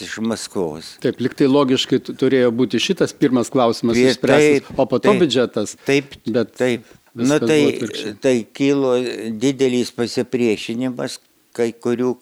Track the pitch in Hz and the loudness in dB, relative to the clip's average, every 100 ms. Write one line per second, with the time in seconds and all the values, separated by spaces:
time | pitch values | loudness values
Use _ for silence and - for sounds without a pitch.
0 | 95 - 110 107 - 107 87 78 - - | -12 -6 -6 -6 -8 -6 -6 -6 -14 -6
1 | 135 - 120 - 143 135 139 131 - 131 | -4 -2 -6 0 2 4 2 0 0 -2
2 | - 127 131 131 123 117 123 117 - 190 | -2 -2 0 2 2 0 -2 0 -2 -2
3 | 151 - 143 123 110 135 120 113 117 117 | -2 0 0 0 0 0 0 0 0 2
4 | 127 120 123 139 151 143 - - 131 123 | 2 2 2 4 4 2 -2 -4 0 2
5 | - 202 170 131 117 - 101 - - 139 | 2 2 2 2 0 -2 -6 -8 -2 -2
6 | 143 - - 117 113 - 127 120 - - | -2 -12 -4 -2 -2 -2 -2 -2 -8 -20
7 | _ - 120 147 165 156 143 - 110 - | _ -4 0 0 2 2 2 0 -6 -8
8 | 107 104 139 127 107 - 139 139 135 123 | -10 -4 0 0 -2 -2 0 2 2 0
9 | 123 110 110 110 127 135 131 123 113 - | 0 -6 -8 -2 -2 2 2 2 -2 -2
10 | 117 - 120 127 120 101 - 117 131 123 | -4 -2 -4 0 0 0 -4 -6 -6 -6
11 | 135 - _ _ _ - 117 107 123 120 | -8 -10 _ _ _ -4 -4 -2 -4 0
12 | 127 120 | -2 -4